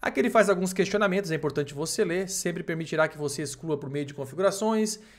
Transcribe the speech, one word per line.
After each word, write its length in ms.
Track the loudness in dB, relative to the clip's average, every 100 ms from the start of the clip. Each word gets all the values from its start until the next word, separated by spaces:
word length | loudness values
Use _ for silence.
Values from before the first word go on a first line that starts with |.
Aqui 180 | 0 2
ele 120 | 4
faz 180 | 6 6
alguns 240 | 4 2
questionamentos, 560 | 0 2 2 2 2 -2
é 60 | -2
importante 400 | -2 -2 -4 -4
você 280 | -4 0
ler, 240 | 0 0 -2
sempre 360 | -4 -4 -4
permitirá 440 | -4 -6 -2 2 2
que 120 | 0
você 240 | -4 -4
exclua 340 | -6 -6 -4 -4
por 140 | -2
meio 140 | -4 -6
de 100 | -8
configurações, 840 | -10 0 0 2 0 2 0 -2 -12